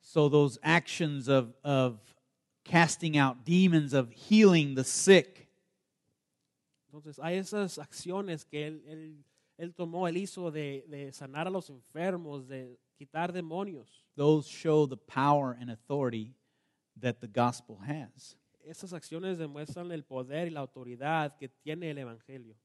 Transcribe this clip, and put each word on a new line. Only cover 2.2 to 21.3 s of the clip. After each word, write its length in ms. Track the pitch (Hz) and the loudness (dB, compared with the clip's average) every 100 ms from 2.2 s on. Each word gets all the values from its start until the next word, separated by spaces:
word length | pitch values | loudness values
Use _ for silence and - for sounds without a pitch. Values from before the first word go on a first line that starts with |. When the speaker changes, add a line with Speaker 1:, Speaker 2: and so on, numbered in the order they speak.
| _ _ _ _ - | _ _ _ _ 0
Speaker 1:
casting 520 | 170 165 - 170 147 | 4 4 2 0 2
out 280 | 135 123 123 | 2 0 0
demons, 480 | 180 185 165 143 | 4 6 4 2
of 180 | 139 120 | 0 -2
healing 640 | - - 214 208 170 143 131 | -8 2 8 8 8 2 -2
the 80 | |
sick, 640 | 131 - - 190 - - _ _ _ _ _ _ _ _ _ _ _ _ _ _ _ | -4 -2 8 8 8 -14 _ _ _ _ _ _ _ _ _ _ _ _ _ _ _
Speaker 2:
Entonces, 280 | 147 151 143 | -20 -20 -10
hay 160 | 160 180 | -6 -4
esas 400 | 185 208 196 156 | -4 -4 -4 -6
acciones 680 | 147 - 175 185 202 160 - | -14 -14 -8 -6 -6 -8 -8
que 220 | 147 151 | -8 -8
él, 140 | 156 147 | -10 -16
él, 380 | 160 156 151 143 _ _ _ | -18 -18 -20 _ _ _ _
él 160 | 170 | -14
tomó, 340 | 175 170 175 180 | -8 -8 -2 -2
él 80 | 175 | -2
hizo 340 | 196 - 175 | -6 -8 -8
de, 360 | 151 147 139 131 | -6 -8 -10 -12
de 240 | 147 139 | -14 -14
sanar 340 | 131 139 143 175 | -14 -14 -8 -6
a 40 | |
los 200 | 190 - | -6 -8
enfermos, 760 | 135 _ 151 180 180 160 143 127 | -20 _ -6 -4 -4 -8 -14 -12
de 320 | 135 127 123 _ _ | -14 -14 -20 _ _
quitar 360 | 139 156 175 | -12 -6 -6
demonios. 720 | 180 165 170 202 151 107 _ _ - | -6 -8 -8 -10 -12 -20 _ _ 0
Speaker 1:
those 320 | 143 156 139 | 4 4 2
show 400 | - 160 156 147 | -6 2 2 2
the 80 | 127 | -2
power 600 | _ 131 139 147 135 120 | _ 0 4 4 2 -6
and 100 | 123 | -12
authority 640 | 113 _ 143 131 113 110 131 _ _ _ _ _ - | -14 _ -2 -2 -4 -10 -16 _ _ _ _ _ -6
that 220 | 123 107 | -6 -6
the 80 | 113 | -6
gospel 500 | 104 120 110 _ 107 104 | 0 0 0 _ -16 -10
has. 520 | 151 123 _ - _ _ _ - | -10 -10 _ -20 _ _ _ -20
Speaker 2:
esas 280 | 165 190 | -18 -16
acciones 440 | 170 - 160 190 175 | -16 -12 -10 -6 -6
demuestran 540 | 160 143 151 175 175 | -8 -10 -14 -12 -10
el 120 | 170 | -10
poder 440 | 139 131 127 147 175 | -10 -10 -8 -6 -6
y 40 | |
la 100 | 156 | -8
autoridad 760 | 135 - 123 120 139 160 151 | -12 -12 -16 -8 -2 -2 -2